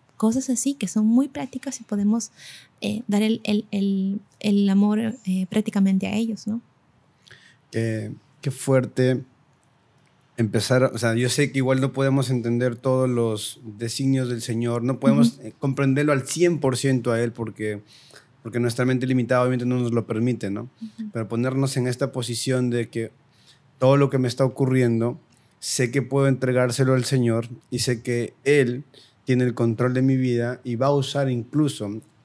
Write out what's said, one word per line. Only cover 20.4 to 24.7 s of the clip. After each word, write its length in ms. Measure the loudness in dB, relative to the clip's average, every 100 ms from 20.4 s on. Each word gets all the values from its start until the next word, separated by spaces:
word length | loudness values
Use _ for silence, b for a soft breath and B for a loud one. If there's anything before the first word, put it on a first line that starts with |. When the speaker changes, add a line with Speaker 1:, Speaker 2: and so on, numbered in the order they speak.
| -4
Speaker 2:
¿no? 140 | -8 -12 -16
Speaker 1:
Ujú. 280 | -16 -12 -10
Speaker 2:
Pero 140 | -8 -6
ponernos 500 | -2 -2 0 -2 0
en 100 | -2
esta 240 | -2 -4
posición 600 | -4 -6 -6 -2 0 0
de 180 | -2 -4
que 220 | -6 -8 -12 _ b b b _ _
todo 180 | 4 6
lo 120 | 4
que 80 | 2
me 100 | 0
está 160 | 0
ocurriendo, 760 | 0 2 2